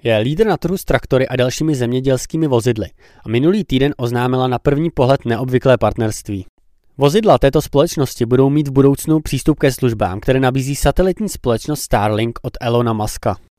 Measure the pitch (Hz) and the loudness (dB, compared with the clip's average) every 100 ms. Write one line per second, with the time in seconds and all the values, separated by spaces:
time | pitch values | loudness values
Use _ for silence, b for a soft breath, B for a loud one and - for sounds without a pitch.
0 | 120 110 113 156 220 170 - 98 - 127 | 0 0 0 0 0 0 -2 -6 -2 -4
1 | - 127 131 127 123 - 156 143 120 127 | 0 0 0 0 -2 -2 -2 -2 -2 -2
2 | 131 131 - 160 156 123 113 113 90 - | 0 -2 -2 -4 0 2 0 -2 -6 -12
3 | b b - 113 147 208 180 131 139 - | b b -4 0 2 0 0 0 0 -2
4 | 123 120 123 131 127 123 - 143 165 - | -4 -2 0 0 0 0 0 0 -2 0
5 | 127 139 117 113 131 123 135 123 107 107 | 2 2 0 -4 0 0 2 2 2 -2
6 | 110 110 - 101 92 _ _ _ _ - | -4 -4 -8 -10 -10 _ _ _ _ 0
7 | 139 175 220 135 139 151 - 139 170 - | 2 2 4 4 4 2 0 0 0 0
8 | 131 - 117 123 139 143 143 135 139 139 | -4 -2 0 4 4 2 0 4 4 4
9 | - 156 151 135 - 151 143 127 127 110 | 0 -2 0 -4 0 2 0 0 -2 0
10 | 101 95 - 131 131 131 131 143 147 - | -4 -4 0 2 2 0 -4 -2 0 2
11 | 185 175 208 - 131 113 - 151 - 117 | 0 0 -6 -4 -2 -2 -2 -8 -2 0
12 | 104 107 113 113 123 - 120 120 120 110 | 0 0 -2 -6 -12 -8 -2 0 0 -2
13 | 107 - 120 95 - | -4 -4 -4 -4 -10